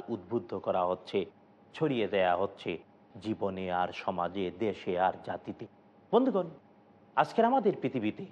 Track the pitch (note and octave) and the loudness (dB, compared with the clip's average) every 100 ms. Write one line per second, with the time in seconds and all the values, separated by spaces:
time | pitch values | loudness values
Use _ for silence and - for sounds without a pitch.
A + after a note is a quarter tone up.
0 | - G#2+ F2+ A#2 - G2 F#2+ F#2 F2+ F2+ | -4 -8 -4 -4 -4 -6 0 2 2 0
1 | - G2+ E2+ - - - - - D#3 A#2+ | -2 -2 -2 -10 -20 -20 -12 -2 0 2
2 | G2 G2 F2+ F2 G2 - G2 E2 - - | 2 4 4 4 0 -4 -6 -6 -10 -20
3 | - G2+ G#2 G#2+ G2 F#2+ F#2 F2+ F2 - | -20 -10 -6 -2 -2 -2 -2 0 0 -2
4 | - F2+ F2 G2 F2+ F2 A2 F#2 G#2 F2 | -4 -2 -2 0 -2 0 -2 -2 -2 2
5 | F#2 - - F2 - - A2 - - - | 2 2 -6 -8 -8 -12 -12 -18 -20 -20
6 | - A#3 C4 F#3+ E3+ - - - - - | 2 4 4 2 -2 -8 -20 -20 -20 -20
7 | - C3 D3+ - A#3 C4+ G3 C#3 C3+ B2+ | -4 0 2 4 4 4 2 0 -2 -2
8 | G#2+ - F#3+ | -2 -4 -10